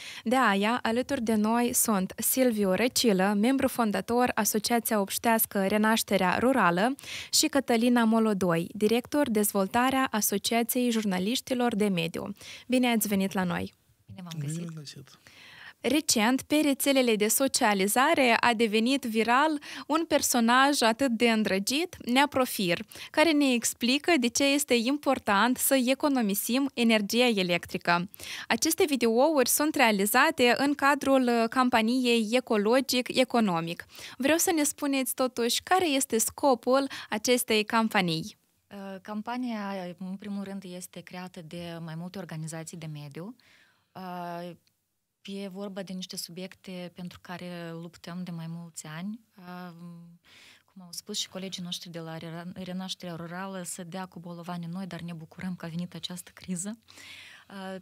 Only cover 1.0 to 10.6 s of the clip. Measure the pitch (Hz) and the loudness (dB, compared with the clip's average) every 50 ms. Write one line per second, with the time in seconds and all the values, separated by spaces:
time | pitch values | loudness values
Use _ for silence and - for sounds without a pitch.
1 | 262 - 285 262 220 240 226 214 208 214 233 240 240 240 254 - - 240 214 185 | -2 -2 -2 -2 0 0 2 2 2 2 2 2 0 0 0 0 2 2 2 0
2 | 190 - - - 220 - - 262 254 247 220 208 202 185 185 196 226 262 - - | 0 -2 -4 -6 -4 -2 2 2 2 2 4 2 2 2 2 2 2 0 0 2
3 | - 233 190 180 190 202 214 202 214 254 269 262 269 254 - - 233 208 196 190 | 4 4 4 4 4 2 2 2 2 2 2 2 0 0 0 0 0 0 0 -2
4 | - - 233 247 247 247 - - 202 - - 214 - - 240 233 - - 226 208 | -2 0 2 2 2 2 2 0 0 0 0 0 0 0 0 0 0 0 0 0
5 | 196 196 - - - 233 226 220 - - - 202 190 196 208 214 214 220 226 220 | 0 -2 -4 -2 0 2 2 2 0 0 0 0 0 2 2 2 4 4 2 2
6 | - - 208 190 190 180 - - 226 254 269 247 190 175 170 180 208 254 285 - | 2 0 0 2 2 2 2 2 2 2 4 4 4 4 4 4 2 0 0 -4
7 | - - - - - - - - 311 302 - 277 - - 240 226 240 247 240 240 | -8 -12 -12 -12 -8 -2 0 0 2 2 2 0 2 2 2 4 4 4 4 4
8 | 226 220 226 226 220 220 208 185 190 175 165 165 175 - - 202 214 208 220 247 | 4 4 4 4 4 2 2 2 2 2 2 0 -2 -4 -2 0 2 2 2 0
9 | 240 - - 294 294 254 208 214 208 - - 202 190 196 - 240 247 262 262 262 | 0 0 0 0 0 2 2 2 0 2 2 0 0 2 2 2 2 2 2 0
10 | 262 - - 214 - - 208 196 - - 233 233 | 0 0 0 -2 0 0 -2 -2 -2 0 0 0